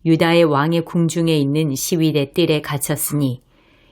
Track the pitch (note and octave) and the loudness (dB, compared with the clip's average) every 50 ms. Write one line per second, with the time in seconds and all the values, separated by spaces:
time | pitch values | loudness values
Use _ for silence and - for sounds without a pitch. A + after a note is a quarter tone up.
0 | - E3 D#3+ D#3 E3+ E3 E3+ E3+ E3+ D#3+ D3 C3+ D3 D#3+ E3+ E3+ E3 - - F3 | 0 0 2 2 2 4 4 4 4 4 2 2 0 0 0 -2 -2 -2 -2 0
1 | E3+ D#3+ - E3+ E3 E3 D#3+ D3+ C#3 C#3 C#3+ D#3 D#3+ D3 C3+ C3 - - F#3+ E3 | 0 0 0 -2 0 0 0 0 0 0 0 0 -2 -2 -4 -6 -4 -4 0 0
2 | D#3+ D#3 C#3+ D3 C#3 C#3 - F#3 E3+ D#3 D#3 D3+ D3+ - C#3+ C#3 - - D3+ - | 0 2 2 0 -2 -2 0 0 0 2 0 -2 -2 -4 -6 -6 -4 -4 -4 -4
3 | - - D3 D3 C#3+ C3 B2 - - _ _ _ _ _ _ _ _ _ | -4 -4 -2 -2 -2 -2 -4 -6 -12 _ _ _ _ _ _ _ _ _